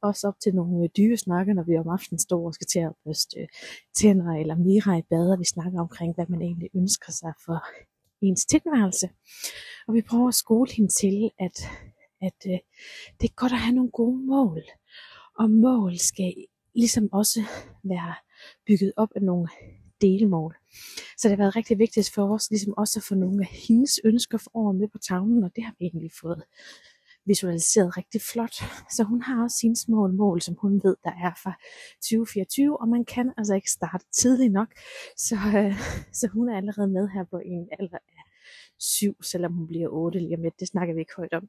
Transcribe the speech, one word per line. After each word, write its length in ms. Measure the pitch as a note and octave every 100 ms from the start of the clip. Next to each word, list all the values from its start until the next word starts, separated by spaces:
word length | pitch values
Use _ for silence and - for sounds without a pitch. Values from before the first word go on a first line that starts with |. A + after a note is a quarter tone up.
også 260 | G#3 G3+ G3+
op 120 | -
til 120 | G#3+
nogle, 300 | F#3 F3 F3
øh, 60 | E3+ -
dybe 200 | G#3 A#3
snakke, 380 | - F3 F#3+
når 80 | F#3+
vi 140 | E3+ E3
om 120 | E3
aftenen 300 | F3+ - E3
står 280 | - F3 E3+
og 80 |
skal 120 | D#3 -
til 120 | F3
at 140 | E3 -
børste, 360 | D3+ D#3 - -
øh, 80 | - - - - _
tænder, 380 | - G#3+ F#3+ E3+ D#3+
eller 160 | D#3 E3
Mira 400 | F3+ G3+ G3+ E3+
i 60 |
bad, 300 | - E3 F3
og 60 | F#3+
vi 60 |
snakker 360 | E3+ - E3+ F3+
omkring, 340 | E3+ - E3+
hvad 120 | E3 E3+
man 140 | E3+
egentlig 280 | F3 E3+ E3
ønsker 380 | F#3 F#3 - -
sig 200 | - E3 -
for 220 | - E3 - - _ _ _ -
ens 260 | G3 F#3 -
tilværelse. 640 | D#4 E4+ C#4 G3 - F#3 _ _ - - - - - -
Og 60 |
vi 80 | A3+
prøver 260 | - A#3 B3
at 60 |
skole 360 | - - A3+ C4
hende 200 | - G3
til, 380 | - G3 G3+ A3 -
at, 180 | F#3 - - - - _ _ -
at, 180 | F#3 - F#3+
øh, 120 | F#3 _ _ - - - -
det 100 | A#3
er 40 | -
godt 160 | B3
at 60 | A#3+
have 160 | A3+
nogle 160 | B3 B3+
gode 280 | - A#3 B3+ C4
mål. 360 | C#4 A3+ D#3+ - - _ - - - - -
Og 100 | A3+
mål 480 | A3 B3 B3 F#3+ F3
skal 360 | - - F3+ - - _ _
ligesom 340 | A#3 A#3 A#3+ G#3
også 280 | G3 G#3+ A3+ G#3 - - -
være 300 | G3 F3+ E3+ E3 _ _ - - -
bygget 260 | G3+ G3 -
op 120 | A3 -
af 60 |
nogle 260 | G3 F3 E3+ - - - - -
delmål. 560 | G3 F#3+ G#3+ E3 D#3+ - _ - - - - -
Så 100 | G#3+
det 20 |
har 60 | G3+
været 200 | G3+ A3+
rigtig 220 | - G3+
vigtigt 320 | A3+ - G3
for 200 | - G3+
os, 160 | G#3+ -
ligesom 240 | G#3+ G3+ G3+
også 220 | G#3+ G#3+
at 60 |
få 100 | -
nogle 280 | G3 F#3 G3+
af 140 | F#3+ - -
hendes 320 | A#3 C#4 -
ønsker 340 | A3 A#3+ - A3+
for 120 | -
året 220 | A#3 G#3+ F#3+
med 120 | G#3
på 100 | -
tavlen, 460 | - F#3 G3+ A#3+
og 60 | F3+ -
det 80 |
har 100 | A3+ -
vi 60 |
egentlig 260 | F3 E3 E3 -
fået 220 | D#3+ E3+ - _ - - _ _ _ _ -
visualiseret 720 | G3 F3+ E3+ - A3 F3+ F3+
rigtig 240 | - G#3+ -
flot. 220 | A#3 A3+ - - - - -
Så 80 |
hun 180 | G#3 A#3+
har 200 | B3 A#3+
også 140 | A#3+ -
sine 200 | A3+ A#3
små 320 | - G#3+ G3
mål, 320 | F#3+ G#3 F3
som 140 | F3 F3
hun 200 | G3+ G3
ved, 120 | F#3+ F#3
der 60 | E3+
er 220 | F3 F3 -
fra 100 | F#3+ - - - - -
tyve 240 | - A3+ A3+
fireogtyve, 540 | G#3 F#3+ - C#4+ D4
og 80 | A3+
man 160 | A#3+
kan 280 | A#3 - B3 A#3+
altså 180 | G#3
ikke 160 | G3 -
starte 340 | - D#3+ F3+ -
tidligt 400 | - B3 B3+ B3+
nok. 160 | G3 A#3 - - - - -
Så, 180 | -
øh, 400 | G#3+ G#3 G3+ G#3 G3 - - -
så 160 | - G#3+
hun 200 | G#3 A#3+
er 80 | G3+
allerede 320 | G3+ G3+ G3+
med 200 | F#3 G3+
her 160 | G3
på 140 | F3+ F3
en 300 | - F3 F3 -
alder 200 | F3+ E3+
af 240 | _ _ - _ - - - -
syv, 440 | - - G3+ -
selvom 300 | - F3 F3
hun 140 | F3 D#3+
bliver 220 | E3 E3
otte 300 | D#3+ E3 F#3
lige 180 | F3 E3
om 60 |
lidt. 180 | E3 -
Det 80 | F#3
snakker 260 | F3+ F3
vi 60 | D#3+
ikke 160 | D#3+ -
højt 160 | E3
om. 160 | E3